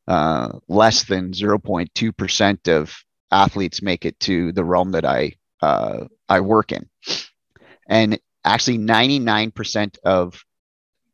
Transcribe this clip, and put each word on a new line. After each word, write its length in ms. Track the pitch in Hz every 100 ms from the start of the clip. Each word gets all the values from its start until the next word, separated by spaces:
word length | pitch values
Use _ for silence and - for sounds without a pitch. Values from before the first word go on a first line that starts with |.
| -
uh, 420 | 87 78 73 57 - -
less 360 | 95 110 -
than 300 | - 95 90
zero 240 | 92 104 104
point 360 | - 87 87 -
two 160 | 113
percent 560 | - 95 - 101 98 -
of 280 | 80 76 - _ _ -
athletes 500 | 98 98 101 90 -
make 240 | 101 87 80
it 140 | -
to 320 | - 87 85
the 120 | 92
realm 280 | 85 87 92
that 120 | 85
I, 320 | 67 65 73 - _ -
uh, 440 | 76 55 53 52 - _ -
I 120 | 95
work 300 | 98 110 -
in. 160 | - - _ - - - _ _ _ _ - -
And 320 | 110 110 110 _ _
actually 340 | - 117 - 117
ninety-nine 720 | 107 110 127 143 117 107 110
percent 480 | - 110 110 104 -
of 360 | 98 92 90 - _ _ _ _ _ _ _